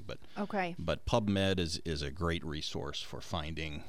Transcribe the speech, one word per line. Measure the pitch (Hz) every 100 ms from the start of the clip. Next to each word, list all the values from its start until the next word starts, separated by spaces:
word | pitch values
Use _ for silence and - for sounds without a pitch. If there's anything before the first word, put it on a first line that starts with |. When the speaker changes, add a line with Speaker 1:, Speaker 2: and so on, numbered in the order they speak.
| -
Speaker 1:
But | - - -
Speaker 2:
Okay. | 202 202 180 175
Speaker 1:
but | 85 160
PubMed | - 120 104 98 95 92
is, | 85 -
is | - 73
a | 71
great | 71 85 85
resource | 80 73 - - 71 71
for | - 67
finding | - 90 78 80 80 76